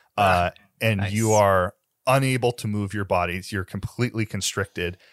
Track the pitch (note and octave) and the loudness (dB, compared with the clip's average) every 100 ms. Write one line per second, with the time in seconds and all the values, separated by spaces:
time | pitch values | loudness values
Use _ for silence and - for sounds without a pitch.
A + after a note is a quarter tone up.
0 | _ - G2 F2+ F2 - _ - A2+ G2+ | _ 0 2 2 0 -6 _ -2 0 0
1 | F#2+ G#2 A2 G#2+ G2+ F#2+ F2+ - _ _ | -2 0 4 6 6 4 2 -6 _ _
2 | - C3+ C3+ B2+ A#2+ - A2 G#2 G2 G#2 | 0 2 2 0 -2 -2 -4 -4 -4 -4
3 | G2 F#2 F2 F#2 - G2+ F#2 G2 - - | -2 0 0 -4 -6 -8 -6 -8 -8 -4
4 | B2 A2+ G#2+ G2 - - - - F2 F2 | -4 -4 -6 -6 -6 -4 -6 -6 -8 -8
5 | _ | _